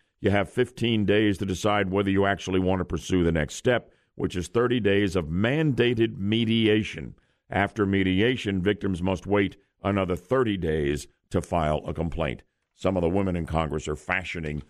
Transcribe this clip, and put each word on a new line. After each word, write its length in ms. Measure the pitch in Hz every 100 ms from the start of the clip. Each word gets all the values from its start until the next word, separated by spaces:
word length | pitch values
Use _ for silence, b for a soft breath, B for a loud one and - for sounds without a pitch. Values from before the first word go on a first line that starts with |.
| _ _
you 120 | 101
have 180 | 101 92
fifteen 560 | - 123 - 120 110 98
days 320 | 104 107 95
to 80 | 98
decide 440 | 90 107 104 95
whether 200 | 98 98
you 160 | 98 98
actually 340 | 98 - 92
want 200 | 92 92
to 40 | 87
pursue 380 | 87 - 92
the 80 | 85
next 240 | 82 73 -
step, 340 | - 117 - b b -
which 200 | - 104
is 140 | 80
thirty 320 | 117 120 123
days 340 | 101 101 101 90
of 100 | 78
mandated 920 | 85 110 147 156 120 120 117 113 107
mediation. 1000 | 98 113 113 113 110 107 95 - 62 - _ _ _
After 360 | - 98 - 98
mediation, 760 | 98 92 92 113 131 107 95
victims 400 | 92 104 98 87
must 240 | 90 92 95
wait 300 | 101 95 - b b
another 360 | 95 98 92 87
thirty 400 | - 131 117 98
days 500 | 82 78 71 71 - _ _
to 100 | 92
file 400 | - 87 76 76 -
a 60 |
complaint. 500 | 78 82 82 78 57 - _ _ _
Some 220 | 92 95
of 40 |
the 80 | 82
women 260 | 98 95 87
in 100 | 78
Congress 420 | 80 80 78 80
are 80 | 76
fashioning 680 | - 92 87 90 78 76 -